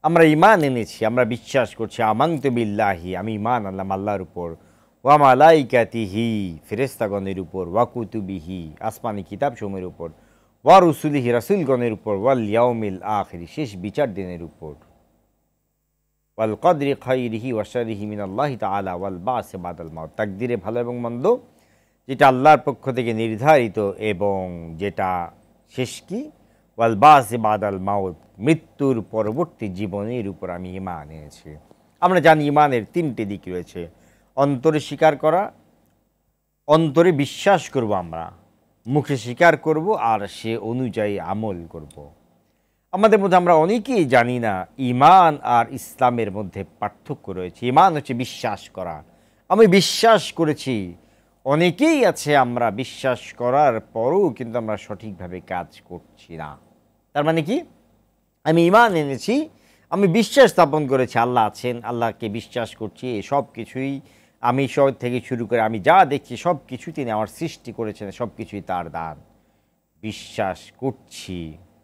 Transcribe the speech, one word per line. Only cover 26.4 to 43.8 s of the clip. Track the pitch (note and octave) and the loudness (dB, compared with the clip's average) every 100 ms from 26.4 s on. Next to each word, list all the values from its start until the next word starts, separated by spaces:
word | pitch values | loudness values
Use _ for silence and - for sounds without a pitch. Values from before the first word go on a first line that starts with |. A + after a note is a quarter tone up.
| _ _ _ - | _ _ _ -2
ওয়াল | A2+ G#2+ | 0 6
বাসি | C#3+ D3 A2 A#2 | 8 8 6 -2
বাদাল | A2 G#2+ G#2 G2 | 0 0 -2 -4
মাউত, | F#2+ G#2 F#2+ D#2+ _ - | -4 -4 -4 -10 _ -6
মৃত্যুর | A#2 D#3+ - _ C#3 A#2+ F#2+ | 0 0 -2 _ -2 -2 -4
পরবর্তী | A2 G#2+ A#2+ F3+ _ G#2+ | -4 -4 -4 -6 _ -10
জীবনের | F2+ G#2 G2+ G#2 B2 G2+ | -8 -8 -6 -8 -8 -8
উপর | E2+ F#2 | -10 -12
আমি | F2 F2+ F#2 | -10 -12 -10
ঈমান | F#2+ E2+ D2+ | -10 -12 -14
এনেছি। | D#2+ D2+ - D#2 D2+ _ _ _ _ | -18 -20 -20 -20 -20 _ _ _ _
আমরা | F3+ F#3 | 2 4
জানি | D3+ D#3 D3 | 6 4 4
ঈমানের | D3 D3 B2 G2+ | 2 4 2 -2
তিনটি | F3 D#3+ A2+ | -4 -4 -4
দিক | G#2 G2+ - | -6 -8 -8
রয়েছে, | F2+ F2 F#2 E2+ _ _ _ _ - | -10 -10 -12 -14 _ _ _ _ -2
অন্তরে | C#3+ C3+ D3+ D3+ | 0 2 0 0
স্বীকার | D3+ C#3+ D#3 C#3+ | -4 2 2 2
করা, | D#3 E3+ G#3 _ _ _ _ _ _ _ _ _ _ _ - | 0 0 -2 _ _ _ _ _ _ _ _ _ _ _ 2
অন্তরে | D#3 D#3+ C#3 E3+ | 4 4 4 4
বিশ্বাস | D3 C#3+ - - F#3 - | 4 -2 -2 2 2 2
করব | C3+ A2+ | -4 -2
আমরা, | G2 F2 E2 E2 - _ _ _ _ A2+ | -2 -4 -10 -12 -16 _ _ _ _ -2
মুখে | C#3+ C3+ C3+ | -2 -2 -6
স্বীকার | A#2 A#2+ E3+ D#3 | -6 4 4 4
করব, | D#3 D#3 E3+ | 0 -2 0
আর | G#3+ A2+ A2 G2 | -2 0 0 -2
সে | - A2+ A2+ | -8 -6 -6
অনুযায়ী | G#2+ B2 B2+ A2 G#2 G2 | -4 -4 -4 -2 -4 -4
আমল | E2 G2+ A2 F2+ E2 | -6 -6 -6 -8 -12
করব। | E2+ D2 - C#2+ _ _ _ _ _ _ _ _ | -16 -18 -20 -20 _ _ _ _ _ _ _ _
আমাদের | F#3 G#3+ G#3+ | 2 4 4
মধ্যে | F#3+ F3+ | 4 4
আমরা | F3 | 6
অনেকেই | E3 D#3+ A#3 | 4 4 0